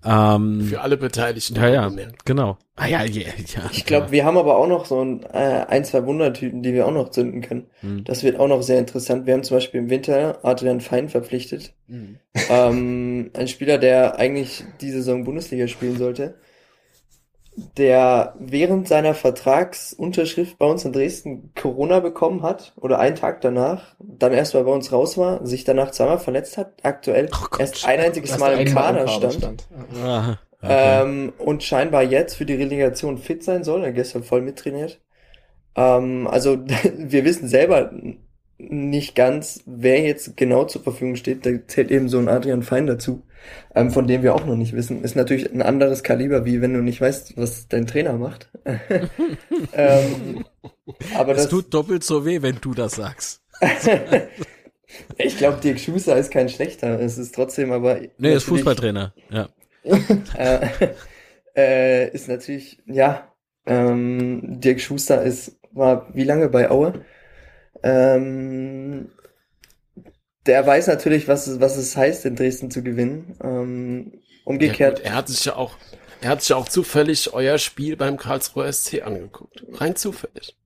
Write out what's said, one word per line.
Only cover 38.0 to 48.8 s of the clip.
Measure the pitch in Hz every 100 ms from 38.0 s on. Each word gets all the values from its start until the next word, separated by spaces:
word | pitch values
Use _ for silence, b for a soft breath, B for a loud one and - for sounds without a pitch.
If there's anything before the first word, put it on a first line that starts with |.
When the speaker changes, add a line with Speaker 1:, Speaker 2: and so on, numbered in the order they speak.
| - - - _ _ _
Speaker 3:
nicht | - 147 139 143 143
ganz, | - 127 147 151 - -
wer | 123 123 131
jetzt | 156 147 - -
genau | 127 123
zur | 139 -
Verfügung | - 120 127 123
steht. | - 131
Da | 127 123 -
zählt | - 123
eben | 135 131
so | 123
ein | 120
Adrian | 120 123 123
Fein | 117 156 151
dazu, | 120 - 123 - B B B B
ähm, | - 123
von | 127 123
dem | 127
wir | 127
auch | - 151
noch | 117
nicht | 117
wissen. | 113 120 120
Ist | 120
natürlich | 123 127 135 -
ein | -
anderes | - 135 139 135
Kaliber, | - 120 135 139 117
wie | 123
wenn | 123
du | 127
nicht | 120 120
weißt, | 131 139 - -
was | 120 - -
dein | 113 117
Trainer | 147 160
macht. | 120 127 - - -
<laughs> | - 117